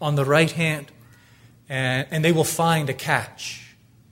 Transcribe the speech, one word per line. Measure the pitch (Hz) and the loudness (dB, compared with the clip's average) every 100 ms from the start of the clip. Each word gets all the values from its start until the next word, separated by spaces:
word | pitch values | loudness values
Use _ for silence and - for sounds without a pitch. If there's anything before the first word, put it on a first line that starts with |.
on | 151 | -2
the | 147 | 0
right | 139 147 165 | 4 4 2
hand | 160 165 156 143 - - - _ _ - _ - | 0 -2 -4 -8 -20 -20 -20 _ _ -20 _ -10
and, | 131 131 127 143 | -4 -2 -2 -2
and | 160 | 0
they | 156 | 2
will | 160 | 2
find | 147 - 165 160 143 | 2 2 2 2 0
a | |
catch. | 131 156 139 104 - - - - _ _ _ _ | -4 -2 -2 -2 -12 -14 -14 -18 _ _ _ _